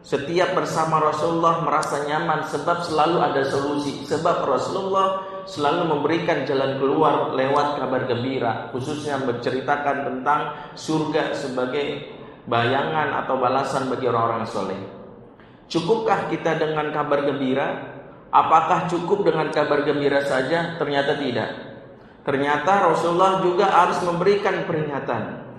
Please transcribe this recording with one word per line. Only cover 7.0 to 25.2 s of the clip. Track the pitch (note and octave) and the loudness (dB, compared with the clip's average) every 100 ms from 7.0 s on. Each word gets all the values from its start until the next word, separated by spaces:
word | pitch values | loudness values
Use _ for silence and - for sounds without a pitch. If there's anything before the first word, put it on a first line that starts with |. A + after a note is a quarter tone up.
| D3+ D3 C#3 | 4 2 0
lewat | C3 C3 C#3+ D3 C#3+ | 0 2 2 0 -2
kabar | B2+ B2+ | -2 -2
gembira, | B2 A#2 C3 C3 A#2 A2+ - | 0 -2 -2 -2 -2 -2 -6
khususnya | B2+ B2+ D3 D3 C3+ | -6 -6 -6 -4 -2
menceritakan | C3 A2 C3 B2+ C3 C#3+ C#3+ C3+ | -2 -2 -2 -2 0 0 0 -2
tentang | B2+ C3 C#3 D3+ D#3 - - - | -4 -4 0 0 0 -8 -14 -12
surga | - D#3 D3+ D3+ C#3 | -4 -2 0 0 -2
sebagai | - C#3 B2+ B2+ C#3+ C#3+ C#3+ - - - - | -4 -4 -4 -2 -2 -4 -6 -10 -16 -18 -16
bayangan | - A#2 A#2 C3+ D#3 D#3 D3 B2+ | -2 0 2 2 0 -2 -2 -2
atau | B2+ B2+ | -2 0
balasan | B2 C3 C#3 C#3 C3 | 2 2 0 -2 -2
bagi | A#2+ | -2
orang-orang | B2 A#2 A2+ A2+ | 0 2 0 0
soleh. | G#2+ G#2+ F#2+ F#2+ G2 - - - - - - - - | -4 -4 -4 -6 -10 -14 -18 -20 -20 -20 -20 -20 -4
Cukupkah | E3+ E3+ A3+ A3 F#3 D#3 | -4 2 2 2 0 -2
kita | D#3+ E3+ D#3 | -2 -2 0
dengan | D#3 D#3 D3+ | 0 -2 -2
kabar | D3+ C#3+ C#3+ | -2 0 0
gembira? | C#3+ C3+ C3 C3 E3 - - - - - - | 0 0 0 0 -2 -4 -10 -14 -18 -20 2
Apakah | C#3 - E3 E3+ F3 E3 | 4 6 4 4 0 0
cukup | F3 E3+ G3+ | -2 0 2
dengan | E3+ D#3 D3+ | 4 2 0
kabar | D#3+ D3 C#3+ D3 | 0 2 2 2
gembira | C#3+ C#3+ C#3 | 2 2 2
saja? | C#3 C3 C3 E3+ E3 - | 2 0 2 0 -2 -2
Ternyata | C#3+ C#3+ C#3+ C#3+ | 0 2 2 0
tidak. | C3+ A2+ G2 - - - - - - - - | 0 -2 -4 -6 -14 -16 -18 -20 -20 -8 -2
Ternyata | C3+ C#3+ D3+ F3 G3+ F3+ | 0 2 2 4 4 4
Rasulullah | D#3+ E3+ F3 F#3+ F#3 | 4 2 4 4 4
juga | F3+ F3 G3+ | 2 4 4
harus | E3 F3+ - | 6 4 2
memberikan | F3 E3+ F3+ G3+ G3+ F3+ D#3+ | -2 2 2 4 2 -2 -2
peringatan. | D#3+ D3+ C#3 C#3 A#2 | -4 -2 -4 -4 -4